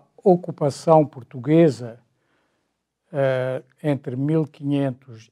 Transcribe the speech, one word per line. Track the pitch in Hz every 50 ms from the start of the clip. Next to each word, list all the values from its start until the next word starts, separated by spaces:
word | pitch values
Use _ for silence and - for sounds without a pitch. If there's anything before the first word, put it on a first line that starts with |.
| _ _ _
ocupação | _ - 208 180 175 180 - - - 160 139 131 - - 170 160 156 151
portuguesa, | - - 131 117 _ - 135 113 139 156 165 170 156 123 110 123 117 113 117 _ _ _ _ _ _ _ _ _ _ _ _ _ _ _ _ _ _ _ _ _ _ -
eh, | 143 135 135 131 127 127 131 131 131 - _ _ _ -
entre | 151 143 127 - 143 123
mil | 127 139 147 156 160 156
quinhentos | 156 _ - 147 139 143 139 139 135 123 131 _ - 113 110 110 _